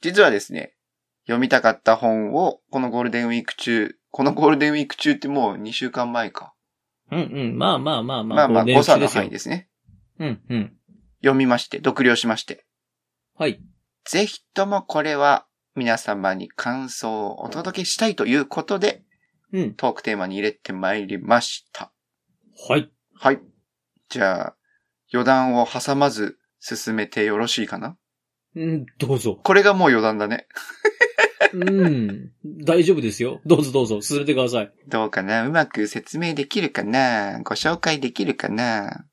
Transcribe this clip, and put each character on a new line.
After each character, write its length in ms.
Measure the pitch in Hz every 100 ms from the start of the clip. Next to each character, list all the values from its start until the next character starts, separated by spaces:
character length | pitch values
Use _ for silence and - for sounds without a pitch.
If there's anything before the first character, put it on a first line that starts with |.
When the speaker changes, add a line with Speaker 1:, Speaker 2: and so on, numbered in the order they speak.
Speaker 1:
実 220 | 330 294
は 80 | 170
で 80 | 104
す 140 | -
ね、 220 | - - _ _ _ _ _ -
読 120 | 117
み 100 | 127
た 120 | 131
か 80 | 113
っ 100 | 110
た 140 | - 113
本 380 | 120 110 107
を、 280 | 131 175 - _
こ 80 | 139
の 100 | 127
ゴ 120 | 117
ー 20 |
ル 80 | 123
デ 100 | 117
ン 60 | 120
ウ 40 |
ィ 100 | 117
ー 40 | -
ク 100 | -
中、 400 | - 113 107 - _
こ 140 | -
の 100 | 135
ゴ 140 | 120 151
ー 20 |
ル 60 | 151
デ 120 | 147
ン 40 |
ウ 20 | 151
ィ 40 |
ー 60 | 143
ク 100 | -
中 140 | 147
っ 40 | 143
て 100 | 139
も 260 | 139 113
う 40 | 98
二 140 | 104
週 200 | 110 127
間 200 | 123 120
前 200 | 120 110
か。 220 | - - _ _ _ _ _ _
Speaker 2:
う 80 | 160
ん 40 |
う 220 | 175 139 123
ん。 40 | 123
ま 180 | 165 160
あ 40 |
ま 180 | 135 143
あ 60 |
ま 140 | 117 131
あ 60 |
ま 120 | 110 127
あ、 20 |
Speaker 1:
ま 60 |
あ 40 | 143
ま 120 | 110
あ、 20 | 110
Speaker 2:
ゴ 60 |
ー 20 |
ル 0 |
デ 0 |
ン 20 | 131
ウ 40 |
ィ 20 |
ー 40 | 143
ク 60 |
中 80 | 151
で 80 | 139
す 100 | -
よ。 40 |
Speaker 1:
誤 0 |
差 0 |
の 0 |
範 60 | 98
囲 20 |
で 100 | -
す 80 | -
ね。 220 | 175 - _ _ _ _ _
Speaker 2:
う 60 | 156
ん 160 | 110 _
う 60 | 123
ん。 160 | 101 _ _ _ _ _
Speaker 1:
読 160 | 135 135
み 80 | 135
ま 120 | 120
し 120 | -
て、 80 | -
読 260 | 135 127
了 140 | 127 117
し 100 | 120
ま 80 | 110
し 80 |
て。 220 | - - _ _ _ _ _ _ _ _
Speaker 2:
は 100 | 156
い。 140 | 107 - _ _ _
Speaker 1:
ぜ 220 | - 165 208
ひ 160 | - _
と 120 | - 196
も 160 | 202
こ 220 | - 151
れ 120 | 151 147
は 300 | 143 139 - _ _ -
皆 220 | 120 113
様 360 | - 104 95
に 160 | 95 95
感 400 | - 123 127 131
想 380 | - 117 110 101
を 160 | -
お 60 | 113
届 320 | 147 170 180
け 40 | 180
し 100 | -
た 120 | 226
い 80 | 202
と 80 | 107
い 100 | 135
う 100 | 139
こ 180 | -
と 140 | 156 202
で、 240 | 202 - _ _ _ _ _
Speaker 2:
う 80 | 190
ん。 140 | 143 110
Speaker 1:
ト 160 | 131
ー 20 |
ク 100 | -
テ 120 | - 107
ー 20 |
マ 100 | 92
に 80 | 95
入 60 |
れ 100 | 104
て 220 | 104 -
ま 200 | 95 95 107
い 120 | 98
り 100 | 98
ま 220 | - 117
し 260 | - - _
た。 220 | - - _ _ _ _ _ _ _ -
Speaker 2:
は 100 | 135
い。 140 | 151 _ _ _
Speaker 1:
は 160 | 135
い。 80 | 139 - _ _ _ _ _ _
じ 120 | 131
ゃ 260 | 98 92 -
あ、 80 | - _ _ _ _ _
余 120 | 123 123
談 300 | 131 127 120
を 100 | 117
挟 300 | 127 131 139
ま 140 | 143
ず 280 | 117 104 - _ _
進 360 | - 113 - 110
め 120 | 104
て 160 | -
よ 140 | 107 104
ろ 100 | 117
し 160 | -
い 40 | 104
か 100 | 98
な？ 200 | 135 180 _ _ _ _ _ 165
Speaker 2:
う 20 |
ん、 260 | 160 160 123 _
ど 160 | 123
う 60 | 135
ぞ。 200 | 110 95
Speaker 1:
こ 120 | -
れ 100 | 190
が 100 | 202
も 120 | 196 170
う 20 |
余 120 | 120
談 160 | 110 110
だ 100 | 104
ね。 220 | 117 - - - - 427 - 480 - 466 - -
Speaker 2:
う 60 | 185
ん。 720 | 185 196 175 139 107 101 131 _
大 400 | 151 160 151 170
丈 100 | 170
夫 60 | 175
で 100 | 117
す 100 | 101
よ。 160 | 120 - -
ど 100 | 165
う 80 |
ぞ 80 | 147
ど 120 | 131
う 40 | 117
ぞ、 140 | 107
進 160 | 104 143
め 80 | 139
て 80 |
く 80 | 131
だ 80 | 127
さ 140 | 120
い。 100 | 104 _ -
Speaker 1:
ど 160 | 120 110
う 40 |
か 140 | 101
な？ 240 | 95 110 117
う 40 |
ま 140 | 165 147
く 220 | - 107
説 320 | - - 151
明 140 | 170
で 120 | - -
き 160 | -
る 80 | -
か 140 | -
な？ 560 | 101 127 127 117 101 113 -
ご 100 | 107
紹 240 | 156 165
介 220 | - 151
で 100 | 135
き 140 | - 92
る 100 | -
か 140 | -
な？ 560 | 107 120 110 101 - -